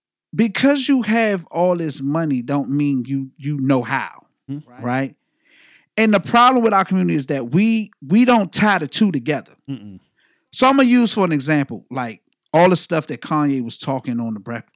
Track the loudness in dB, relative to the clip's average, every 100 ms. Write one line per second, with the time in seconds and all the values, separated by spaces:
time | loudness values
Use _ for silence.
0 | _ _ _ -2 -2 2 2 2 2 0
1 | 2 0 0 -2 -4 -2 0 0 -4 -6
2 | -4 -2 0 -2 -2 -4 -2 -2 0 -2
3 | -4 -6 -6 -10 -6 -4 0 0 0 -4
4 | -6 -12 _ _ -14 -14 -14 -10 -4 -4
5 | -4 -8 _ _ _ _ _ _ _ 0
6 | 2 2 2 4 6 4 2 2 0 0
7 | 0 -2 -2 -6 -2 0 2 0 -4 _
8 | 0 4 6 4 2 0 2 2 0 0
9 | 0 0 -4 -6 -8 _ -14 -14 -14 -20
10 | _ _ _ _ _ 0 2 4 4 4
11 | 2 2 0 0 0 0 -2 -8 -12 -8
12 | -8 -10 _ _ _ 2 4 2 0 -4
13 | -6 -8 -4 -2 0 -2 -6 -8 -6 -6
14 | -6 -6 -6 -8 -10 -12 -12